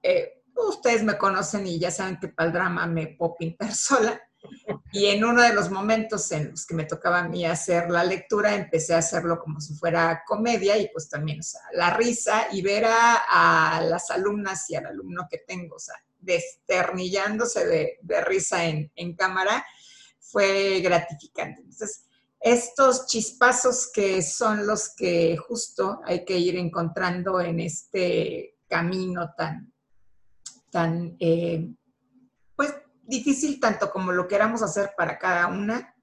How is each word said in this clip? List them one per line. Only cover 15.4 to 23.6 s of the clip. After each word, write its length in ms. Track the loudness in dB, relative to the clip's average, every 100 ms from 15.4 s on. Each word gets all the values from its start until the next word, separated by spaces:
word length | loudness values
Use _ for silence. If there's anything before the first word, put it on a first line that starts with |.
| -10 -10 -10 -14
o 40 |
sea, 160 | -16 -18 _ _
desternillándose 1500 | -2 -2 -2 -14 -2 0 2 -2 -2 -2 -2 0 -2 0 2
de, 300 | 2 0 -6
de 200 | -2 -2
risa 420 | 2 0 0 0
en, 260 | 0 -2 -6 -8
en 180 | -10
cámara, 520 | -2 -2 0 0 0 -4 -20 -20 -20 -20 _ -4
fue 520 | 2 4 4 2 2
gratificante. 800 | 4 2 0 -12 -12 -10 -10 -10
Entonces, 440 | -20 -12 -12 -12 _ _ _ _
estos 680 | 4 4 2 4 6 4 0
chispazos 800 | -2 -2 4 4 6